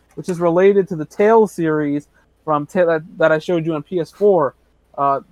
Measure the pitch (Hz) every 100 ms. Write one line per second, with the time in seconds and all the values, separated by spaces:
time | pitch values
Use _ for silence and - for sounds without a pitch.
0 | _ - - 170 170 170 196 196 180 160
1 | 147 - 208 226 208 - 160 151 147 143
2 | - _ _ _ - 147 147 196 170 160
3 | 170 - 160 156 - 170 160 151 - 180
4 | 156 - 208 180 131 - _ _ _ -
5 | 139 139 -